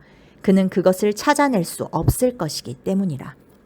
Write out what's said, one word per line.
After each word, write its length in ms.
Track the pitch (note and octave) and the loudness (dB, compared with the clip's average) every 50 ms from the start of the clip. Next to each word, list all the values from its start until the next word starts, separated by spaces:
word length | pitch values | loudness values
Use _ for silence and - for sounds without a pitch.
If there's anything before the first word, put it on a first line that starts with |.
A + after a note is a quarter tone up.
| _ _ - - - _ _ _ | _ _ -20 -20 -20 _ _ _
그는 280 | - G3+ F#3+ F#3+ F#3+ F#3 | 2 4 4 4 4 2
그것을 440 | - F#3+ D#3+ F#3 F#3 - G#3+ G#3 G#3 | 0 2 2 2 2 2 0 -2 -2
찾아낼 520 | - - D4+ D4 D4+ C#4+ C#4 B3 F#3 E3 | 0 0 0 2 2 2 2 2 0 -2
수 240 | - - - - - | -2 -4 -8 -6 -4
없을 460 | - D#3+ D#3+ - - - B3+ B3+ B3 | -4 -2 0 0 0 2 0 0 0
것이기 380 | - E3+ D3+ - - - A#2+ B2+ | -2 -6 -6 -6 -8 -10 -12 -12
때문이라. 600 | - - F#3 F#3+ G3 G3 F3 C#3 A#2+ - - - _ _ _ _ _ _ | -8 -6 -4 -2 -2 -2 -2 -4 -8 -10 -14 -18 _ _ _ _ _ _